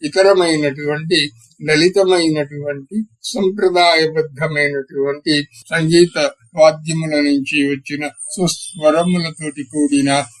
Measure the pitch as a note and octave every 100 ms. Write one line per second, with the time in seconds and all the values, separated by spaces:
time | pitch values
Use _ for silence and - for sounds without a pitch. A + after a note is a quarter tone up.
0 | D#4 F#3 G3 F#3+ F3 D#3 D3 C#3 D3 D3+
1 | D#3+ F3 C#3+ - _ - D3+ D3+ F3 F#3+
2 | F#3 F#3 E3 D3+ C#3+ D3 C#3+ C#3+ C#3 G#3+
3 | A3 _ - A#3 F#3+ G3+ F#3+ F3 F3 D#3+
4 | D#3 D#3 D3+ C3+ D#3+ D3 C#3+ C#3+ C3+ C#3+
5 | C#3 C#3+ E3 D3+ D3 - - E3 D#3+ E3+
6 | F3 E3+ C#3+ - _ D#3+ D#3 D#3 D#3 D#3+
7 | D#3+ D3 C#3+ C#3+ C3+ D3 C#3+ C#3 - D3
8 | D3 - - - F3 - - - D3+ D#3+
9 | F3+ F3+ E3 D#3+ D#3 C#3+ C#3 D3+ D3 C#3+
10 | C#3 C#3 C3+ -